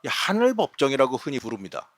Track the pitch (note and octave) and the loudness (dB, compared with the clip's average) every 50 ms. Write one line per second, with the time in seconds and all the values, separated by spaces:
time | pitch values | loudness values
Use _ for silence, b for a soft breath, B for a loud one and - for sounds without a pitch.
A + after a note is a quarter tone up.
0 | - C3 - - - - G3 G#3+ A#3+ B3+ C4 G#3+ F#3 - _ - C#3+ C#3 C3+ C3+ | -6 -4 -4 -2 -2 0 2 4 4 2 4 2 -2 -2 _ 0 0 2 4 4
1 | C3+ C3 B2+ B2 - D3+ C#3 B2+ - A2+ A#2+ G2+ G2 F2+ - B1+ - _ _ | 2 2 2 -4 -6 -6 -6 -6 -6 -6 -8 -8 -8 -10 -10 -10 -12 _ _